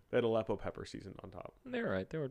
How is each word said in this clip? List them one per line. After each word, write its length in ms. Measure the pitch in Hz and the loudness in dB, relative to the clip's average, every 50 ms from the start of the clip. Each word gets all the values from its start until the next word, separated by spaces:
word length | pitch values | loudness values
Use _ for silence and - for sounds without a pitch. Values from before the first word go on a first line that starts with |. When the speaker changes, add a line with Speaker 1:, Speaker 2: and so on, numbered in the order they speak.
| - _ | -6 _
Speaker 1:
They 80 | 117 | 4
had 80 | 123 117 | 4 6
Aleppo 320 | 113 113 113 110 - 104 | 6 4 4 4 2 0
pepper 260 | 98 98 92 - - - | 0 0 -4 -4 -4 -8
seasoned 300 | - - - - 95 - - - | -8 -8 -10 -10 -10 -10 -10 -12
on 80 | 95 | -12
top. 220 | 92 90 - - - - _ | -12 -12 -12 -12 -14 -14 _
Speaker 2:
They're 220 | 254 247 240 233 | -6 -4 -2 0
all 60 | - 95 | 2 2
right. 160 | 92 196 - | 0 0 0
They 80 | - | -2
were, 120 | 160 147 131 | -2 -4 -2